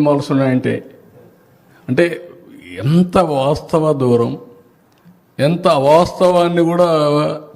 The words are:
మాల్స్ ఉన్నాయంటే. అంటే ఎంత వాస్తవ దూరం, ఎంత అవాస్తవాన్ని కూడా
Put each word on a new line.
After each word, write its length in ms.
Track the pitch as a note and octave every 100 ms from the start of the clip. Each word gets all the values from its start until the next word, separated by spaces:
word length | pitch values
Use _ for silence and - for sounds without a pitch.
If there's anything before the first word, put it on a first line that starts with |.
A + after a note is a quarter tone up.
| D3
మాల్స్ 240 | C#3+ C#3
ఉన్నాయంటే. 400 | C#3 C3+ B2+ B2 - - - - - - _ _ _ _ _ -
అంటే 160 | B2+ F3 - - - - - - F2+
ఎంత 340 | C3+ E3 F3+ G3 E3 D3
వాస్తవ 580 | C3+ D3+ - E3 D#3 C#3+
దూరం, 320 | B2+ A#2+ A#2+ C#3 - - _ _ _ _ _ _ _ - C#3+
ఎంత 180 | E3+ F3+ D3
అవాస్తవాన్ని 840 | C3+ D#3+ F3+ - F#3 F3+ F3 E3+ E3
కూడా 180 | F3 F3 D#3+ D3 D3 D3+ - -